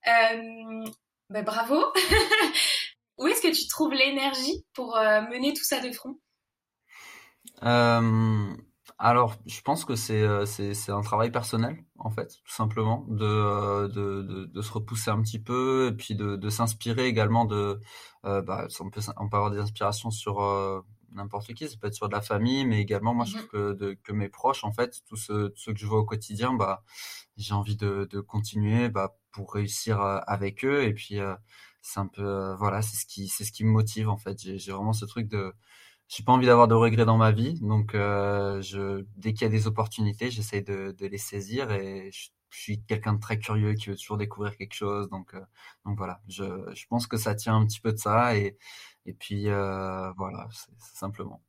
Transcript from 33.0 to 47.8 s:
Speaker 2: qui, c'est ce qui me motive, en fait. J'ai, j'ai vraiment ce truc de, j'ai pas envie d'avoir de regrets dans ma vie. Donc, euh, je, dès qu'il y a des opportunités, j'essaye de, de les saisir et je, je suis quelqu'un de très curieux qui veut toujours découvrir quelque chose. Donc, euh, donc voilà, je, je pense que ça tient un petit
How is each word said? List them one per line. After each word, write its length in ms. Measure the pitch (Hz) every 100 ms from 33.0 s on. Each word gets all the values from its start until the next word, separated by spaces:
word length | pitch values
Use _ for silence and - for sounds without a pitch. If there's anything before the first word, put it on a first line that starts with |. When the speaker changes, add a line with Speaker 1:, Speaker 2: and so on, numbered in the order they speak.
| -
Speaker 2:
qui, 220 | - 98
c'est 160 | - 104
ce 60 |
qui 120 | - 110
me 60 |
motive, 380 | 110 107 110 110
en 80 | 101
fait. 240 | - 98
J'ai, 160 | 95 98
j'ai 140 | 95
vraiment 220 | 95 104
ce 120 | 110 101
truc 220 | - 107
de, 240 | 104 98 - _ - - _ _
j'ai 160 | -
pas 100 | 110
envie 140 | 127 127
d'avoir 200 | 120 117
de 80 | 113
regrets 300 | 117 113 113
dans 120 | 113
ma 140 | 110
vie. 280 | 107 123 165
Donc, 340 | 107 107 107 107
euh, 640 | 101 101 101 101 101 98
je, 440 | 95 98 98 98 98 -
dès 180 | 110
qu'il 100 | 107
y 20 | 113
a 40 |
des 180 | 110 110
opportunités, 640 | 107 110 - 104 104 123
j'essaye 320 | 117 107 101
de, 280 | 98 101 98
de 160 | 92 98
les 100 | 101
saisir 540 | - 101 98 120 131
et 400 | 101 95 98 98
je, 180 | - - _ _
je 100 | -
suis 220 | - 104
quelqu'un 300 | - 110 110
de 60 | 107
très 200 | - 110
curieux 340 | 107 107 107
qui 160 | 107 104
veut 80 | 98
toujours 200 | - 107
découvrir 380 | 104 101 104 101
quelque 180 | 98
chose. 360 | - 101 101 98
Donc, 240 | 95 92
euh, 80 | 92 95 _ - - -
donc 120 | 104
voilà, 240 | 92 90 -
je, 160 | 95 98 92 92
je 120 | 98 -
pense 200 | 120 117
que 100 | 113
ça 180 | 110 107
tient 200 | - 110
un 100 | 110
petit 160 | -